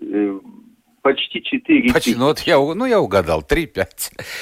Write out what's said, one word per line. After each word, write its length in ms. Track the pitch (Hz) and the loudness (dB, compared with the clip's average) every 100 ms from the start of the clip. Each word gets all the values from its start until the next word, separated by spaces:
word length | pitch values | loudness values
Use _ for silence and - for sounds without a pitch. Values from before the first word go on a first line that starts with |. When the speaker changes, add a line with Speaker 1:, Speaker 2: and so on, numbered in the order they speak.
Speaker 1:
э, 360 | - 101 101 98 - - - _ _ _ | -6 -2 -2 -4 -14 -20 -20 _ _ _
почти 400 | 135 135 - 175 | -2 0 -4 -8
четыре 520 | - 131 - 151 123 | -6 -6 2 2 4
Speaker 2:
Почти, 160 | 120 131 | 2 0
Speaker 1:
тысячи. 80 | 117 | 0
Speaker 2:
ну 80 | 135 | 0
вот 140 | 156 | 0
я 180 | - 143 | 2 2
у-, 160 | 139 | 2
ну, 100 | 175 | -2
я 160 | 262 220 | 0 2
угадал, 420 | 123 98 80 80 | 2 2 2 -2
три-пять. 720 | - 151 156 - 92 - - - - - | 0 -2 -2 -4 -6 -6 -12 -12 -14 -12